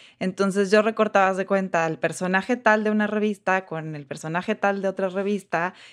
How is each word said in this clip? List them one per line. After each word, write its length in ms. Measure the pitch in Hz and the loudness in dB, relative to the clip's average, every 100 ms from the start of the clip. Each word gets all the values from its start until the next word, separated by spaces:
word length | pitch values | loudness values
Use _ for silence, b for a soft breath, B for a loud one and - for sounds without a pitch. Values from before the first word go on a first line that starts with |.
| B B | B B
Entonces, 500 | 190 185 196 190 196 | -6 0 0 2 4
yo 140 | 214 | 4
recortaba, 460 | 214 220 214 202 190 | 4 2 2 4 2
haz 80 | 185 | 2
de 100 | 190 | 0
cuenta, 360 | 196 190 175 165 | 0 0 0 0
al 120 | 160 | -2
personaje 580 | 165 165 185 190 190 247 | -4 -2 -2 0 0 0
tal 280 | 247 214 | 2 2
de 80 | 214 | 2
una 160 | 214 208 | 0 0
revista 580 | 214 214 202 - 190 190 | 0 -2 -2 -2 -2 -2
con 300 | 160 156 151 | -8 -8 -12
el 100 | 143 | -12
personaje 480 | 151 156 170 185 | -10 -6 -6 -4
tal 300 | 214 202 196 | -2 0 0
de 40 | 196 | -2
otra 220 | 190 190 | -2 -4
revista, 640 | 185 196 202 - 170 175 B B | -2 -2 -4 -2 -4 -4 B B